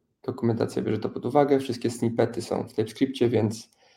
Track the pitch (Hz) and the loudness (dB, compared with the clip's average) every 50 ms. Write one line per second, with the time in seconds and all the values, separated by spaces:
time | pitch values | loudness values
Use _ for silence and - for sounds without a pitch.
0 | _ _ _ _ - - 123 - - 117 113 113 113 113 - - 98 110 110 110 | _ _ _ _ -8 -8 -6 0 0 0 2 2 0 -2 -2 -2 -2 0 -2 -2
1 | - - - - - 120 131 147 143 135 143 135 135 - 117 117 - 117 117 - | -2 -4 -6 -4 -4 0 4 4 4 6 4 2 2 0 -6 -2 -2 -4 -2 0
2 | - 117 113 117 117 113 - - 110 - 98 92 104 110 - - 110 110 - - | -2 -2 2 2 0 0 0 -4 -4 -2 -2 -4 -4 -4 -2 -4 -4 -2 0 0
3 | 139 135 131 - 123 120 120 - 131 107 110 - - - _ _ _ _ _ | 0 0 2 2 2 2 2 2 2 0 -2 -4 -10 -18 _ _ _ _ _